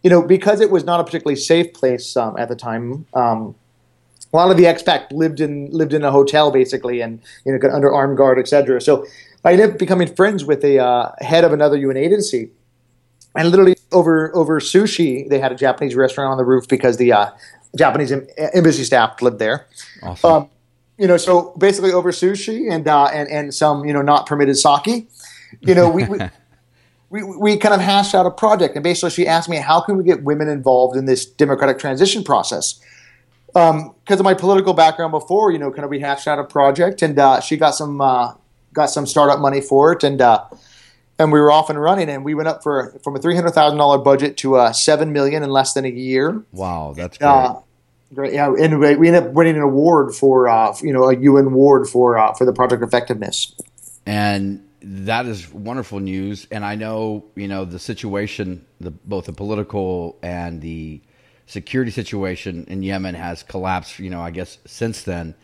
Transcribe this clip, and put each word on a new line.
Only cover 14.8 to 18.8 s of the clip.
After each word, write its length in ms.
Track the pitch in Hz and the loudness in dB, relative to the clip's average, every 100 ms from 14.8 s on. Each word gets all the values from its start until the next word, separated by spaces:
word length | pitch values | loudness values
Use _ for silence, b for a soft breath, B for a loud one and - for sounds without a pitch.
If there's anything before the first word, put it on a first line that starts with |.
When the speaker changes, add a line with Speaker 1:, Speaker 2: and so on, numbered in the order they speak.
| 214 - 156 127 139 | 2 0 -2 -2 -2
Speaker 1:
they 120 | 139 | 0
had 120 | 131 | 0
a 40 | 127 | 0
Japanese 400 | 135 127 143 120 | -2 0 -2 0
restaurant 360 | 131 147 135 | 0 0 -4
on 60 | 131 | -2
the 80 | 127 | 2
roof 220 | 131 - | 0 2
because 300 | 127 127 117 | 0 2 2
the, 140 | 120 | 2
uh, 200 | 104 101 - b b b - | 2 0 -6 b b b 0
Japanese 360 | 143 151 131 | 0 0 -2
em-, 160 | 139 - - | -6 -8 -8
embassy 460 | 151 185 160 135 | -2 2 2 2